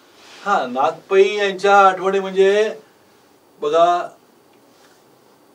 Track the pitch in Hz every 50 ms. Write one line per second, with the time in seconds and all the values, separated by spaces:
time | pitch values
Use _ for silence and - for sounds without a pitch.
0 | _ _ _ _ - - - - - 202 202 175 131 123 123 131 135 160 160 -
1 | - - 190 190 196 202 208 208 202 196 190 180 190 202 196 202 196 190 180 180
2 | 180 190 196 196 190 190 185 190 190 196 202 208 220 214 - - - _ _ _
3 | _ _ _ _ _ _ _ _ _ _ _ _ 151 147 151 165 170 175 175 175
4 | 170 - - _ _ _ _ _ _ _ _ _ _ _ _ _ _ _ _ _
5 | _ _ _ _ _ _ _ _ _ _